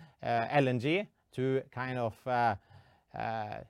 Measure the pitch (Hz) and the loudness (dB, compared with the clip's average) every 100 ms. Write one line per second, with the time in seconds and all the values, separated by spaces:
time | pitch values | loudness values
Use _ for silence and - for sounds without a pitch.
0 | - _ 120 117 113 147 131 123 139 185 | -20 _ -2 0 2 4 4 2 0 -2
1 | 190 _ _ - 131 131 - 127 127 127 | -4 _ _ -4 0 0 -2 -6 -4 -2
2 | 117 - 127 123 120 101 _ - - _ | -4 -4 -2 2 2 2 _ -20 -20 _
3 | _ - 113 113 104 107 | _ -8 -6 -6 -6 -10